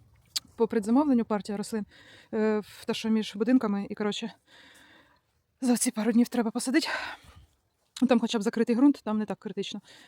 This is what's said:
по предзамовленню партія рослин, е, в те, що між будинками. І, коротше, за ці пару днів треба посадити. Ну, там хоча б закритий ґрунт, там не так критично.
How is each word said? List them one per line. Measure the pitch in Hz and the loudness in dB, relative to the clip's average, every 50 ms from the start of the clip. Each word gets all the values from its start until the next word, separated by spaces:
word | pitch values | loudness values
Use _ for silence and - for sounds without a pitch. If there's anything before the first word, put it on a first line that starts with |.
| _ _ _ _ _ _ - - _ - _ | _ _ _ _ _ _ -12 -12 _ -8 _
по | - 233 | -2 0
предзамовленню | 220 233 226 190 214 233 277 311 294 262 233 220 | 0 0 0 2 2 4 4 4 4 2 2 2
партія | - 220 202 - - 208 | 0 -2 -4 -4 -6 -6
рослин, | 202 202 - 233 220 208 _ - - - - - - - - - | -6 -6 -6 -6 -6 -8 _ -14 -20 -20 -20 -20 -20 -14 -6 -2
е, | 220 214 220 214 214 | 0 0 0 0 -2
в | 202 - - - - | -4 -8 -16 -14 -8
те, | - 220 | -6 -6
що | - - 220 | -4 0 0
між | 220 220 214 - - | 0 0 0 -2 -4
будинками. | 202 226 226 254 262 - 214 202 202 196 - | -2 2 4 4 4 4 2 -2 -2 -4 -6
І, | 208 | -6
коротше, | - 214 208 196 - 233 214 - _ _ _ - - - - - - - _ - - _ _ _ _ _ _ _ _ _ _ _ - | -4 -4 -4 -4 -4 -8 -10 -12 _ _ _ -20 -20 -20 -20 -20 -20 -20 _ -20 -20 _ _ _ _ _ _ _ _ _ _ _ -4
за | 269 247 247 | 0 2 2
ці | 220 - 254 | 2 2 -2
пару | - 220 208 233 | -2 0 0 2
днів | 214 233 240 | 4 4 2
треба | - - 247 226 226 | 2 0 -2 -2 -2
посадити. | - 247 - 269 247 330 - - - - - - - - - - - - - _ _ _ _ _ _ _ _ _ - - | -2 -4 -2 0 0 0 0 0 -6 -6 -8 -10 -12 -16 -20 -20 -20 -20 -20 _ _ _ _ _ _ _ _ _ -4 0
Ну, | 254 | 2
там | 233 247 226 | 2 2 2
хоча | - 226 - 226 | 2 0 -2 -2
б | |
закритий | 202 233 - 220 233 - 233 | -2 -2 0 0 0 0 2
ґрунт, | 226 269 294 269 - - | 4 4 4 4 2 -2
там | 214 214 | -6 -4
не | 214 214 | -4 -4
так | - 190 - | -6 -8 -10
критично. | - 208 180 202 196 - - 208 _ - - - - | -10 -10 -8 -8 -8 -8 -8 -14 _ -18 -20 -20 -20